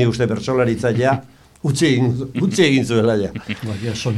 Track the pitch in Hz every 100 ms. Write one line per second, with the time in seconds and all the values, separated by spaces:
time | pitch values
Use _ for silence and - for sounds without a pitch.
0 | 123 110 120 107 120 131 120 113 123 113
1 | 131 131 - - _ _ 151 139 165 123
2 | 127 120 135 - 190 - 160 135 113 117
3 | 113 107 98 107 - 104 110 101 117 107
4 | 131